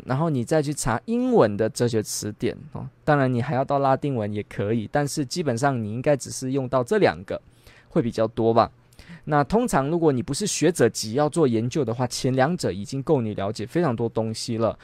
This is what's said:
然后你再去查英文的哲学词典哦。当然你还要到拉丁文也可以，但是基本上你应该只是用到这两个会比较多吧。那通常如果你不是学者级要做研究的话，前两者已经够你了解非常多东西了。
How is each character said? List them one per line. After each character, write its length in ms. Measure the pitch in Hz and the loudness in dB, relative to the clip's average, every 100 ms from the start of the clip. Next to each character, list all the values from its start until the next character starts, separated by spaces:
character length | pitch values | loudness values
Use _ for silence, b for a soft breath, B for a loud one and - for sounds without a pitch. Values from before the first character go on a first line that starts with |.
| - | -2
然 100 | 131 | -2
后 140 | 170 | 0
你 140 | 139 | 0
再 180 | 117 160 | 2 0
去 100 | 143 | 0
查 300 | 147 - 117 - | -2 -2 -2 -2
英 280 | 233 254 | -2 2
文 240 | 226 117 101 | 6 4 4
的 100 | 113 | -2
哲 200 | - 120 | 0 0
学 160 | 113 | 0
词 280 | 101 - 104 104 | -2 -6 -8 -4
典 180 | 113 55 151 | -6 -6 -12
哦。 140 | - 131 - | -12 -12 -8
当 140 | - 147 | 0 2
然 160 | 131 | 2
你 80 | 123 | 0
还 140 | 117 127 | -2 -2
要 100 | 139 | 0
到 140 | 139 | 0
拉 180 | 139 131 | 2 0
丁 180 | 147 127 | 0 -4
文 160 | 104 | -4
也 120 | 104 | -4
可 320 | 101 - 101 117 | -8 -4 -2 -2
以， 120 | - | -2
但 160 | 147 147 | -2 -2
是 180 | - 135 | -4 -4
基 160 | 175 | -2
本 160 | 151 117 | -2 0
上 260 | 143 127 | 0 0
你 80 | 104 | -4
应 80 | 113 | -2
该 120 | 139 143 | 0 0
只 140 | - | -2
是 220 | - 131 | -8 -4
用 180 | 135 127 | -4 -2
到 140 | 131 | -2
这 160 | 123 214 | 0 2
两 180 | 147 80 | 2 2
个 180 | 98 87 - b b b b | -6 -10 -10 b b b b
会 140 | 175 | -2
比 80 | 117 | 0
较 160 | 110 113 | 0 -2
多 260 | - 113 | 2 2
吧。 180 | 117 107 - B B B 170 | 4 2 0 B B B -16
那 200 | - 147 | 0 2
通 240 | 143 208 247 | 2 2 2
常 220 | 170 135 | 0 2
如 80 | 170 | 2
果 140 | 160 | 4
你 100 | 131 | 2
不 140 | 104 143 | -2 -4
是 100 | 208 | -4
学 260 | - 151 | 2 2
者 160 | 180 117 | 4 2
级 260 | - 107 | 2 -4
要 140 | 117 147 | -2 0
做 200 | 170 143 | 2 2
研 200 | 110 120 | 2 0
究 160 | 160 | -2
的 80 | 117 | -2
话， 140 | 117 123 | -2 -4
前 300 | - 135 131 | -2 -2 2
两 200 | 131 180 | 2 2
者 160 | 117 | -4
已 140 | 92 101 | -4 -6
经 160 | 135 | -6
够 200 | 131 147 | 0 0
你 120 | 110 | 0
了 180 | 98 98 | -4 -6
解 140 | 113 101 | -6 -4
非 160 | 165 | -2
常 140 | 175 113 | 0 0
多 120 | 117 | -2
东 240 | 117 110 | -2 -4
西 260 | 110 - 113 | -6 -6 0
了。 200 | 110 - | 0 -2